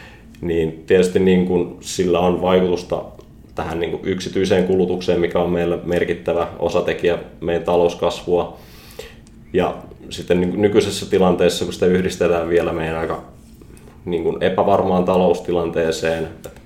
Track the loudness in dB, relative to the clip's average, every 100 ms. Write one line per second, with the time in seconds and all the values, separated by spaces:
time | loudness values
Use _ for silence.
0 | -20 -20 -20 -10 -4 -2 -2 -4 2 4
1 | 4 2 4 4 2 0 -2 -8 -8 -2
2 | 0 2 2 0 2 2 2 -2 -4 -6
3 | -8 -16 -20 -20 -14 -10 -6 -4 -4 -4
4 | -4 -6 -4 -2 2 2 2 2 2 0
5 | 0 0 2 0 0 0 0 -2 -2 0
6 | 0 -2 -2 -2 -4 -4 -2 0 0 0
7 | 0 0 -6 -8 -4 -2 0 2 2 0
8 | -2 -2 0 0 0 -10 -20 -20 -20 -18
9 | -20 -20 -20 -20 -4 -2 -2 -4 -14 -20
10 | -14 -10 0 0 2 2 4 4 2 -2
11 | -2 2 4 4 2 0 -4 0 2 2
12 | 0 0 0 0 0 0 0 -2 -4 -4
13 | -4 -6 -12 -20 -20 -20 -20 -20 -20 -14
14 | -4 -2 -2 0 0 2 2 2 2 2
15 | 2 2 2 2 0 -2 -2 0 -2 -2
16 | -2 -2 -6 -10 -18 -16